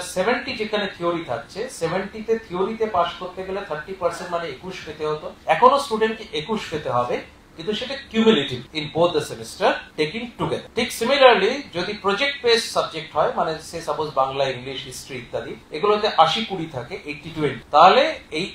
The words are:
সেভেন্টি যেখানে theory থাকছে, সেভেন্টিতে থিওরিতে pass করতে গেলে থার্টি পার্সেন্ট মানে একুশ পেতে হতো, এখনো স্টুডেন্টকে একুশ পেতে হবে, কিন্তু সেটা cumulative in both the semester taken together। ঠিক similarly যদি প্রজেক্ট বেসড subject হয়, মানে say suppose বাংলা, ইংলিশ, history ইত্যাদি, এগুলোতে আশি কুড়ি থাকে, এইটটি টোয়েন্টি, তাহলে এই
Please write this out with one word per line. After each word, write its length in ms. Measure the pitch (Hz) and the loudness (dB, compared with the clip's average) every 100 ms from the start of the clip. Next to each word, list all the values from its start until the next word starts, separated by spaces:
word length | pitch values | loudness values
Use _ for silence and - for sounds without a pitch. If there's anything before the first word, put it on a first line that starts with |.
| - | -2
সেভেন্টি 380 | 180 196 254 269 - | -2 0 0 -4 -6
যেখানে 260 | 214 202 196 | -4 -2 -4
theory 280 | - 170 170 - | -2 -2 -2 -4
থাকছে, 300 | 117 - 180 254 - | -6 -6 -10 -10 -4
সেভেন্টিতে 520 | 160 185 202 220 220 226 - | -2 -2 -4 -8 -2 -2 -2
থিওরিতে 400 | 180 220 220 214 180 | -2 -2 0 0 2
pass 140 | 170 - | 0 -2
করতে 200 | 180 190 185 | -10 -8 -8
গেলে 140 | 196 196 | -8 -6
থার্টি 240 | 151 - 190 | -8 -8 -2
পার্সেন্ট 280 | 170 170 180 | -2 -2 -4
মানে 120 | 170 170 | -4 -4
একুশ 220 | 127 185 - 160 | -8 -12 -12 -12
পেতে 180 | 147 156 | -6 -4
হতো, 160 | 151 - - - | -4 -6 -8 0
এখনো 220 | 160 247 277 | 6 6 6
স্টুডেন্টকে 400 | - 220 220 226 208 151 | 2 0 0 0 -6 -8
একুশ 200 | 156 214 - | -4 -4 -4
পেতে 200 | 151 135 123 | -6 -2 0
হবে, 200 | 123 240 - - - - | 0 -2 -6 -18 -20 -10
কিন্তু 160 | 165 208 | -6 -4
সেটা 140 | 247 277 - | -4 -8 -2
cumulative 520 | 220 226 156 127 127 - 156 | 4 6 6 2 -6 -6 -6
in 60 | 151 156 | -4 2
both 140 | 170 156 | 4 2
the 80 | - | -2
semester 380 | 117 110 - 214 277 - - | -8 -12 0 0 0 -6 -2
taken 220 | 151 226 240 - | -2 -2 -8 -6
together। 280 | 160 110 - - | -4 -4 -4 -4
ঠিক 100 | 247 - | -4 -2
similarly 520 | 226 277 254 208 196 285 - 170 | 2 8 8 8 4 0 -4 -6
যদি 160 | 185 208 | -6 -2
প্রজেক্ট 320 | 196 196 285 277 | -2 0 0 0
বেসড 240 | 240 226 - 180 | 2 2 2 -2
subject 340 | - 160 151 147 | -2 -6 -6 0
হয়, 140 | 208 233 | 0 0
মানে 140 | 165 156 - | -2 -4 -8
say 100 | 170 160 | -8 -6
suppose 200 | 147 151 135 | -4 -2 0
বাংলা, 240 | 135 139 135 | 0 0 -2
ইংলিশ, 240 | 123 131 131 135 | -2 -8 -10 -10
history 280 | 123 - 127 | -14 -12 -12
ইত্যাদি, 300 | 120 120 110 - - 151 | -8 -8 -8 -12 -10 -2
এগুলোতে 320 | 208 208 214 - | 2 2 2 4
আশি 160 | 156 220 220 | 4 4 -4
কুড়ি 180 | 190 156 131 | -6 -6 -8
থাকে, 180 | 117 196 147 | -10 -10 -10
এইটটি 200 | 147 165 151 | -10 -10 -2
টোয়েন্টি, 260 | 143 120 - | -2 -2 2
তাহলে 280 | 147 180 226 311 285 - 156 | 8 10 8 4 -2 -6 -6
এই 80 | 190 | -6